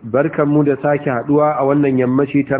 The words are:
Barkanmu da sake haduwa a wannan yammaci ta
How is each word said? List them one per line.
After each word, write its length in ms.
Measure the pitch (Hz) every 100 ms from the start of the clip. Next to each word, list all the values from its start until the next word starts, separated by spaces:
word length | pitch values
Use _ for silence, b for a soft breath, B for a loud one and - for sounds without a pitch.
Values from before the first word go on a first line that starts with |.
| 113
Barkanmu 560 | 123 156 160 147 147
da 120 | 143 135
sake 320 | 147 143 147
haduwa 460 | 120 143 147 151 143
a 60 | 139
wannan 320 | 143 143 131
yammaci 480 | 123 131 139 143
ta 100 | 139